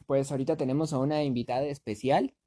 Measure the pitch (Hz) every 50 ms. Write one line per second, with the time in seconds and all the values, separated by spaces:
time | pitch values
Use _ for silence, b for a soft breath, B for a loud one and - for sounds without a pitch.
0 | - - 139 139 135 139 147 131 131 160 160 160 143 131 131 147 160 156 156 127
1 | 131 147 151 151 151 139 123 123 120 - 120 131 143 147 143 - _ 117 104 -
2 | - 127 143 185 262 269 - _ _